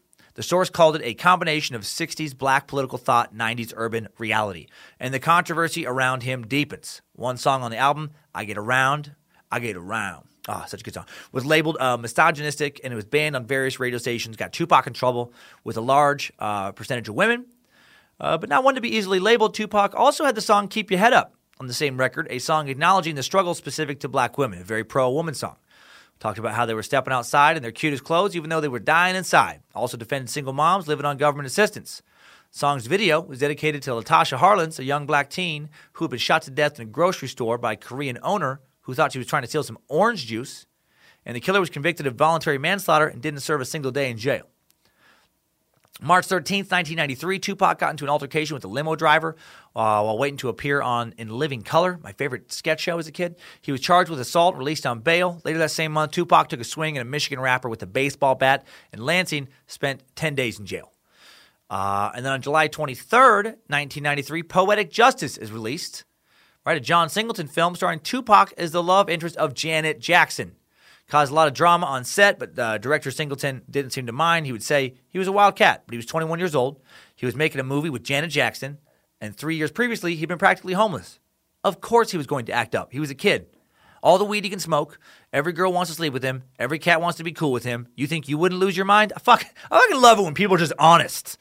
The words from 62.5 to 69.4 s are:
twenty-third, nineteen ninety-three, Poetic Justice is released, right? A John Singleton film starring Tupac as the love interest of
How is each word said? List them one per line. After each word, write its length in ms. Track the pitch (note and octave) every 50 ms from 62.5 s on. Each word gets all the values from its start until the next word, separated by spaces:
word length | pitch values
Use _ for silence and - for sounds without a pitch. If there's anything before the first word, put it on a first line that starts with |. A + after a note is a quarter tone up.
| D3 D#3 D#3 D3+
twenty-third, 880 | - - D3+ C#3 B2 - - - A3 A#3+ C4+ B3+ G#3+ G3+ G3+ A3+ A3+ - _ -
nineteen 360 | C#3+ C#3+ D3 C#3 - D3 C#3+
ninety-three, 400 | D3 C#3+ C#3+ C3+ - D3 E3+ E3
Poetic 460 | E3+ - F#3+ F#3+ G3 G#3 G#3 G3+ D#3
Justice 440 | - - A3+ B3+ B3 B3 E3+ C3 -
is 160 | - A2 G#2+
released, 540 | G#2+ A#2 A2 A2 C#3 F3+ - - - - - _ _ _ _ _ _ _ _ _ _ _ _
right? 120 | - E3 D#3
A 20 |
John 300 | A#2+ B2 E3+ E3+ E3 D3+
Singleton 380 | - G3+ A3 A#3 A3+ - D#3 C#3+
film 280 | - E3 E3+ F3 F3+
starring 240 | F3 F#3+ F3+ E3+ D#3
Tupac 540 | - - - C4 C4+ - G#3 G3 G3 - - -
as 140 | F3 D#3+
the 100 | D#3 F3
love 280 | E3+ F3 F#3 G3 G3 D#3
interest 260 | E3+ E3 D#3+ E3+ D#3+
of 180 | -